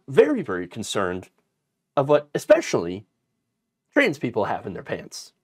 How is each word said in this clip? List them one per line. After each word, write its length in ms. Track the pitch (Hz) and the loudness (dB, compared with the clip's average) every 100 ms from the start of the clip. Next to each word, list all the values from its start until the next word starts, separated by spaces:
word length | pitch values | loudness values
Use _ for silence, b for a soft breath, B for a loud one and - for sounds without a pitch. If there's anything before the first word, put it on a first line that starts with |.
| - | 0
very, 340 | 139 285 277 | 4 6 4
very 240 | 147 92 90 | -2 -6 -6
concerned 600 | - 104 - 95 90 - _ _ _ _ _ _ - | -8 -4 -2 -2 -4 -10 _ _ _ _ _ _ -4
of 120 | 139 | 2
what 200 | 147 147 | 2 2
especially 680 | - - 320 - 131 87 92 - _ _ _ _ _ _ _ _ | -8 4 4 4 -2 -2 -8 -12 _ _ _ _ _ _ _ _
trans 260 | - 262 143 | 0 0 0
people 280 | 131 113 98 | -4 -2 -4
have 200 | 92 104 | -4 -8
in 60 | |
their 100 | 87 | -12
pants. 500 | - 87 82 - - _ | -10 -10 -10 -18 -20 _